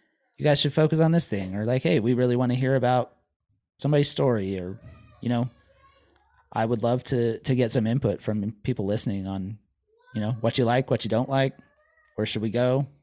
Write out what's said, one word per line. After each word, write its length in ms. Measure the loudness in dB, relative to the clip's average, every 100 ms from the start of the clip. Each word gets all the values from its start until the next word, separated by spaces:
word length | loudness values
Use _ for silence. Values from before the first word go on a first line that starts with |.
| _ _ _ -2
you 60 |
guys 160 | 2 2
should 120 | 2
focus 280 | 2 2 4
on 100 | 4
this 140 | 4 0
thing," 300 | -4 -4 -4
or 80 |
like, 180 | -2 0
"Hey, 160 | 2 2
we 140 | 2
really 220 | 2 2 2
wanna 180 | 0
hear 220 | 0 2 2
about 360 | 2 2 0 _ _ _ _ _ _ -6
somebody's 320 | 0 2 2
story," 480 | 2 2 2 0 -4
or, 200 | -6 -10 -16 -20 -20 -8
you 80 | -2
know, 220 | -2 -2 -6 _ _ _ _ _ _ _ _ _
I 120 | -2
would 180 | 0 0
love 200 | 0 -2
to, 340 | -2 0 0 -2
to 140 | -2
get 180 | 0 2
some 140 | 0 0
input 360 | 0 0 -2
from 300 | -4 -4 -4 -6
people 240 | -6 -4 -2
listening 400 | -2 -2 -4 -6
on, 320 | -6 -8 -12 _ _ _ _ _
you 60 | -6
know, 120 | -4 -2
what 180 | -2 0
you 60 |
like, 260 | 2 2 0
what 140 | -2
you 40 | 0
don't 200 | -2 0
like, 280 | 0 0 -2 -16 _ _ _ _
where 120 | -6 -4
should 160 | -2
we 80 | -2
go? 360 | 0 2 2 -2 -10